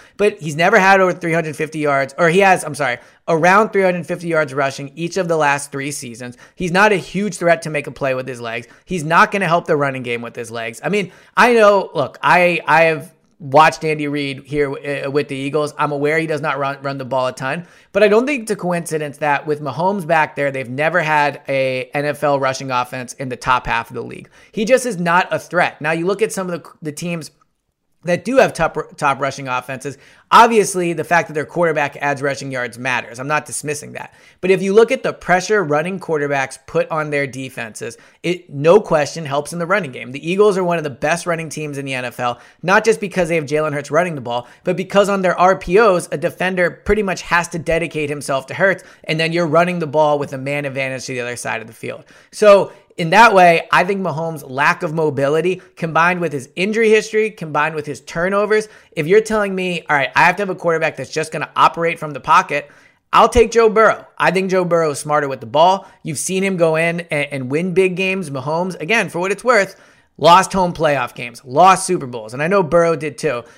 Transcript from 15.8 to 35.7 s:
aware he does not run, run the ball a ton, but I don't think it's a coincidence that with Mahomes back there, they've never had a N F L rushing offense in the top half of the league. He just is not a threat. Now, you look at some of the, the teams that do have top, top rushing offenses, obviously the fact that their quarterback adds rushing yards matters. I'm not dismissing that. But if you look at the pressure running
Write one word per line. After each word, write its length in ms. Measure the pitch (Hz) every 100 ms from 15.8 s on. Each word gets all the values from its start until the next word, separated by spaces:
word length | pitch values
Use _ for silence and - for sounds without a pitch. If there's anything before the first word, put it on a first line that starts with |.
| 151
aware 260 | 143 147 160
he 80 | 160
does 140 | 151
not 180 | 156 139
run, 220 | 139 139
run 160 | 139 139
the 80 | 127
ball 220 | 131 127
a 40 |
ton, 340 | 123 131 170 175 _ _
but 100 | 196
I 60 | 208
don't 160 | 214 262
think 160 | 277
it's 100 | 220
a 40 | 196
coincidence 600 | 180 175 151 156 147 135
that 280 | 147 139 151
with 140 | 147
Mahomes 440 | 147 123 185 208 156
back 300 | 160 147 -
there, 160 | 143
they've 180 | 135 120
never 320 | 131 156 175
had 400 | 156 151 147 139 -
a 420 | 135 131 127 127
N 100 | 147
F 180 | 147 143
L 160 | 151 139
rushing 320 | 135 131 135
offense 440 | 123 123 127 123
in 160 | - 131
the 80 | 120
top 280 | 131 123 -
half 240 | 117 -
of 40 |
the 100 | 127
league. 260 | 123 - - _ _
He 140 | 196 220
just 200 | 254 247
is 140 | 175
not 300 | 175 180 180
a 80 | 151
threat. 400 | - 175 139 -
Now, 120 | 151
you 140 | 165 175
look 160 | 202
at 120 | 214
some 160 | 190 180
of 120 | 170
the, 80 | - -
the 100 | 156
teams 400 | 143 170 170 139 _ _ _ _ _ _ _ 170
that 180 | 180
do 140 | 208 262
have 160 | 175
top, 420 | - 156 156 - -
top 240 | 147 135
rushing 300 | 139 135 135
offenses, 480 | 127 - 131 143 127 _ _ -
obviously 640 | 196 233 226 180 180 170
the 100 | 156
fact 240 | 147 170 156
that 60 |
their 120 | 151 139
quarterback 520 | 170 165 156 143 -
adds 240 | 143 135
rushing 280 | 139 135 139
yards 300 | 131 120 117
matters. 400 | 131 120 110 117
I'm 80 | 139
not 180 | 151 147
dismissing 460 | - 147 143 123
that. 220 | 127 143 _ _ -
But 120 | 180
if 100 | 185
you 120 | 190
look 160 | 208 226
at 140 | 262
the 80 | 165
pressure 500 | - - 180 180 214
running 340 | 156